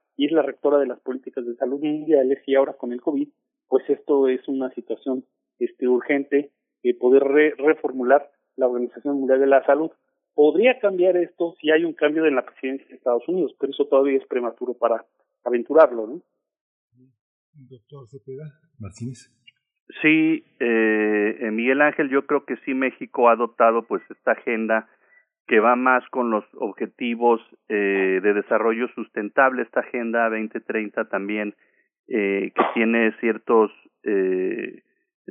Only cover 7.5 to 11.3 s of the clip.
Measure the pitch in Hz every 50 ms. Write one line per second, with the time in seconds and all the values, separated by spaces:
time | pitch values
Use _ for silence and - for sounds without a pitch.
7.5 | - - 135 151 156 156 - 143 131 131 123 123 135 147 - - _ _ _ _
8.5 | _ - 131 123 127 120 123 120 - 123 - 143 143 139 131 127 131 131 139 139
9.5 | 139 135 - - 139 143 160 165 - _ _ _ _ _ _ _ _ - - 151
10.5 | 147 170 226 262 247 - - 202 190 180 175 190 185 175 170 175